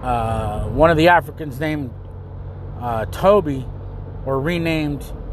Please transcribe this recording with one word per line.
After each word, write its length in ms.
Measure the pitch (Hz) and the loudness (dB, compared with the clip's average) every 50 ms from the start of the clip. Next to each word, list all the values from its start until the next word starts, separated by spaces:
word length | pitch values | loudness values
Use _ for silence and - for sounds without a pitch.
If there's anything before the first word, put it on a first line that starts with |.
| - | -4
uh, 600 | 127 123 117 113 113 113 110 110 107 104 107 110 - | -2 0 0 0 0 0 -2 -2 -2 -2 -4 -4 -2
one 220 | 131 131 151 165 | 2 4 6 6
of 60 | 170 | 6
the 120 | 151 160 175 | 8 8 8
Africans 500 | 175 170 151 147 147 - 160 147 127 127 | 8 8 6 2 -4 -8 -8 -8 -6 -4
named, 340 | 156 156 156 151 139 123 - - - - - - - - - - - - - - - - - - | -4 -2 -2 -2 -4 -6 -8 -12 -14 -14 -14 -14 -14 -14 -12 -12 -12 -12 -12 -12 -12 -12 -10 -8
uh, 260 | 120 120 117 110 107 | -4 -4 -2 -2 -2
Toby, 600 | 98 - - 170 190 208 208 175 147 139 131 127 120 - - - - - - - - - - - | -4 -4 2 4 6 6 6 4 2 -2 -4 -6 -8 -10 -12 -12 -12 -12 -12 -12 -12 -12 -8 -4
or 160 | 135 135 135 | -2 -2 0
renamed 640 | 135 160 175 170 165 165 160 156 151 147 143 135 - - - - - - | 0 0 0 0 0 0 0 0 0 -2 -4 -4 -6 -10 -10 -10 -10 -10